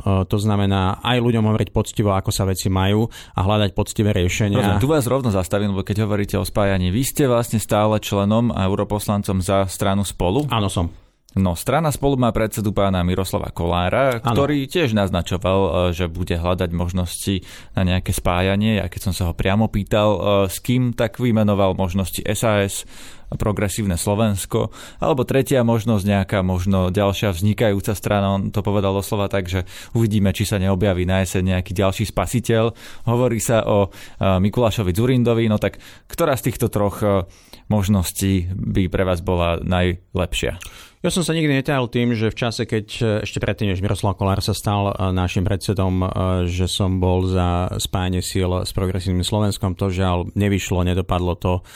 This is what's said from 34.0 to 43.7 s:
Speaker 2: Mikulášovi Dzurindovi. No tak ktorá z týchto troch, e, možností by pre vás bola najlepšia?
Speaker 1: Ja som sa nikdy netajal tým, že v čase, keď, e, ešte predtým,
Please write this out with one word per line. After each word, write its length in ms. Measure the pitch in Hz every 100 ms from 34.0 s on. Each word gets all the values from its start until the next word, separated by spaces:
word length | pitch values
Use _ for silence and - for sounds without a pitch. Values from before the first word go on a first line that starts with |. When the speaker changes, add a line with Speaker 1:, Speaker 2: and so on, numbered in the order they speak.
| - -
Speaker 2:
Mikulášovi 720 | 95 92 101 123 113 120 90
Dzurindovi. 560 | 87 123 127 120 113 113
No 160 | 107
tak 160 | 101 - - - -
ktorá 240 | - 165 127
z 160 | 165
týchto 160 | - 113
troch, 320 | 107 101 -
e, 240 | 104 98 92 - - - -
možností 800 | 107 95 101 87 - 98 95 87
by 400 | 92 - 104 90
pre 160 | - 92
vás 160 | 85
bola 400 | 92 87 85 85
najlepšia? 960 | 82 90 90 87 - 90 85 - 62 - - - - _
Speaker 1:
Ja 80 | 180
som 160 | 185 160
sa 80 |
nikdy 160 | 160 151
netajal 400 | 135 131 135 120
tým, 240 | 123 120
že 160 | 113 110
v 60 | -
čase, 320 | 120 110 113
keď, 180 | 110 107 -
e, 40 | 113 107
ešte 160 | 104 -
predtým, 320 | 107 104 104